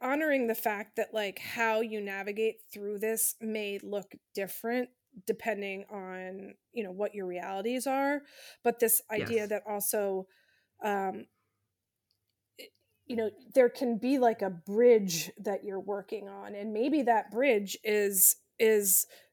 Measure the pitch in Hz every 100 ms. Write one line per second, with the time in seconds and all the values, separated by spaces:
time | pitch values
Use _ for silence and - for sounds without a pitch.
0 | 247 285 311 277 233 220 226 208 202 -
1 | 208 220 202 190 - 233 226 220 226 214
2 | 202 196 196 208 220 - - 208 202 208
3 | 220 226 - - 220 220 202 196 196 202
4 | 190 - _ - 190 - 226 247 247 _
5 | _ 233 - 220 226 202 202 190 196 208
6 | 185 185 185 190 196 - _ 240 190 185
7 | 208 208 185 180 185 196 214 254 269 269
8 | 277 285 285 - - - 240 233 220 -
9 | - 214 - 226 208 208 208 208 202 220
10 | 202 190 190 _ _ _ _ _ 214 202
11 | 190 - - _ _ _ _ _ _ _
12 | _ _ _ _ _ - 247 _ _ _
13 | _ 233 220 214 - 269 247 - 247 226
14 | 240 277 240 220 190 175 180 208 247 226
15 | 190 165 156 - 208 196 208 190 190 202
16 | 196 214 202 196 202 202 214 214 269 302
17 | 240 226 - 214 277 214 196 - 220 208
18 | 202 196 - - _ _ 220 214 202 -
19 | - - _